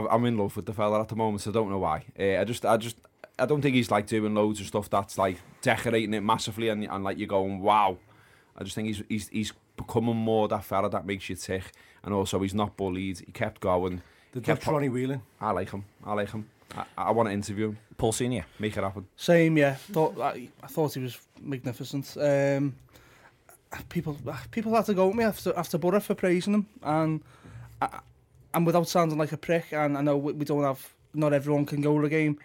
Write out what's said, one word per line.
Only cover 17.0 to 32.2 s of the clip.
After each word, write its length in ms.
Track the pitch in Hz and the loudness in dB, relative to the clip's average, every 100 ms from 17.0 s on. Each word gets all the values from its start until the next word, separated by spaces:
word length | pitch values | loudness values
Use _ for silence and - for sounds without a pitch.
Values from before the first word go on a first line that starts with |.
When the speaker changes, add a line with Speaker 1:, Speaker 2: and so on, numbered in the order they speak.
| 92 | 2
Speaker 1:
wanna 180 | 113 110 | 2 2
interview 400 | 101 104 101 110 | 0 -4 -4 -4
him. 80 | 104 - - | -6 -14 -2
Speaker 3:
Paul 160 | 113 | 0
Senior. 320 | 110 123 117 - - | 0 -2 -4 -6 -6
Speaker 1:
Make 180 | 107 104 | -4 -2
it 60 | |
happen. 220 | 98 98 101 - | -4 -6 -14 -2
Speaker 4:
Same, 400 | - 170 160 156 | 4 6 6 6
yeah. 200 | 139 135 | 4 2
Thought, 440 | - 165 156 101 | -4 0 0 0
I, 280 | 135 123 123 - | -4 -4 -10 -16
I 40 | - | -8
thought 260 | 170 143 | -2 -2
he 80 | 135 | -2
was 180 | 127 - - - | -8 -10 -18 -14
magnificent. 760 | 143 131 123 117 131 143 - - | -8 -6 -6 -8 -6 -8 -6 0
Um, 540 | 147 139 139 139 143 127 - - - - - _ - - _ - - | 2 4 4 2 0 -4 -14 -20 -20 -20 -20 _ -20 -20 _ -16 -8
people, 280 | 170 151 143 131 147 - | -6 -6 -6 -8 -10 -8
people 240 | 233 220 | -6 0
had 100 | 226 214 | 2 2
to 80 | |
go 140 | 190 190 | 2 2
at 60 | |
me 100 | 233 | 2
after, 320 | 226 - 185 175 | 0 0 -2 -2
after 220 | 160 160 | -2 -2
Borough 220 | 175 202 | 2 2
for 140 | - | 0
praising 380 | 196 185 175 202 | 0 2 2 2
him, 120 | 208 196 - | 0 0 -6
and 400 | 143 156 160 156 - - - - - - | -2 2 2 -2 -6 -20 -20 -18 -18 -6
I, 200 | - - - _ _ - - | -6 -6 -20 _ _ -20 -4
and 120 | 165 165 | 2 4
without 220 | 175 165 | 4 4
sounding 280 | 180 160 151 | 2 2 2
like 140 | 151 | -2
a 40 | 147 | -4
prick, 340 | - 170 - | 0 0 0
and 240 | 151 147 143 | 0 0 2
I 60 | |
know 140 | 147 143 | 2 2
we, 140 | 147 | 0
we 100 | 151 | -2
don't 180 | 147 147 | 0 0
have, 220 | 143 131 - _ _ | 0 -2 -10 _ _
not 180 | 151 151 | 0 2
everyone 320 | 143 143 147 143 | 2 2 0 0
can 140 | 147 | 0
go 160 | 147 151 | 2 4
to 60 | |
the 60 | 147 | 4
game. 280 | 156 | 2